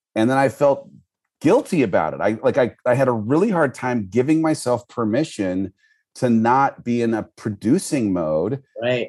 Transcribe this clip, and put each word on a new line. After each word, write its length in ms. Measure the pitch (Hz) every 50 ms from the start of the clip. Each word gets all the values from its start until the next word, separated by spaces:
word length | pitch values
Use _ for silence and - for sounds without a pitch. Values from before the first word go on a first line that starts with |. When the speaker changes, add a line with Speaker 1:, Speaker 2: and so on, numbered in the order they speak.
| _ _ -
Speaker 1:
And 160 | 107 113 123
then 80 | 131
I 120 | 135 139 131
felt 400 | - - 147 143 135 - - - - - _ _ _ _ _ _ _ _
guilty 440 | - 151 202 277 - - - 160 127
about 300 | 98 87 98 82 78 69
it. 60 | 69
I, 180 | 85 104 110 110 -
like, 140 | 131 110
I, 180 | 139 127 110 - _ -
I 100 | 127 123
had 120 | 135 135
a 60 | 127 123
really 360 | 113 104 110 139 165 202 240
hard 240 | 190 170 156 135 -
time 360 | - - 127 123 120 101 92
giving 320 | 95 120 127 143 156 160
myself 440 | 160 156 156 - - 123 123 117 - -
permission 800 | - - 117 104 107 135 160 156 - - 101 92 90 92 98 92 - _ _ _ _ _ _ _ -
to 160 | - 131 123
not 540 | 117 113 110 120 123 135 139 127 - - -
be 180 | 120 120 120
in 120 | 117 113 113
a 100 | 107 98 - _
producing 760 | - - 117 101 - - 107 147 196 - - 160 135 113 101
mode. 500 | 92 87 82 78 78 78 85 107 135 135 - _ - 107
Speaker 2:
Right. 260 | 117 123 127 123 113